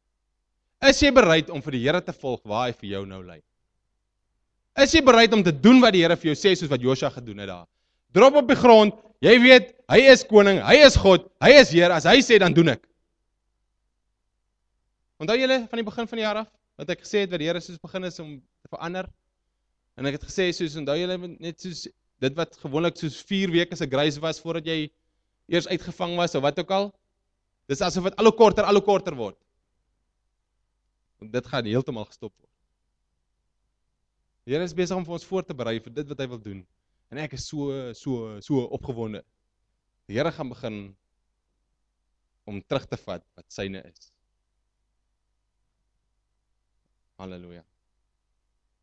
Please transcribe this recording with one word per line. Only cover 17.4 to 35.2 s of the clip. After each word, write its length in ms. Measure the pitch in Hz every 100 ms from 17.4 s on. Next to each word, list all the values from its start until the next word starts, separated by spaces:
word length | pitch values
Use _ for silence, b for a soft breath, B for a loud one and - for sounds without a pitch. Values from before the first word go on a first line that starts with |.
die 80 | 156
Here 120 | 170
soos 180 | 165 170
begin 240 | 165 190 180
is 120 | 165
om 140 | 156 143
te 320 | _ _ -
verander? 400 | - 170 185 185 _ _ _ _ _ _ _ _ -
En 80 | 135
ek 140 | 143
het 80 | -
gesê, 180 | - 180
soos, 220 | 165 170 156
onthou 160 | 139
julle, 220 | 151 180 180 180 -
net 160 | 165 165
soos 260 | 185 160 - _ _ -
dit 120 | 131 147
wat 160 | 160 _
gewoonlik 360 | 151 143 170 -
soos 200 | 165 - -
vier 240 | 196 190
weke 260 | 165 175 -
se 80 | 147
grace 320 | 131 151 143
was, 160 | 160 151
voordat 260 | 165 165 160
jy 80 | 160 151 _ _ _ _ _ -
eers 160 | 175 -
uitgevang 440 | 180 - - 175 175
was, 160 | 175 151
of 60 |
wat 140 | 139 147
ook 120 | -
al, 160 | 190 202 _ _ _ _ _ _ _ -
dis 120 | 139
asof 240 | 185 185 185
het 120 | -
al 100 | 220
hoe 60 | 220
korter, 280 | 220 214 202
al 120 | 202
hoe 60 | 196
korter 300 | 190 190 139
word. 200 | 104 - _ _ _ _ _ _ _ _ _ _ _ _ _ _ _ _ _ _
En 140 | 110
dit 160 | 120 -
gaan 160 | 139 107
heeltemal 400 | 117 135 117 104
gestop 240 | _ 107
word. 220 | _ _ _ _ _ _ _ _ _ _ _ _ _ _ _ _ _ _ _ _ _ -
Die 80 |
Here 100 | 143
is 120 | 180 160
besig 200 | 175 185
om 100 | 165
vir 100 |
ons 80 | 170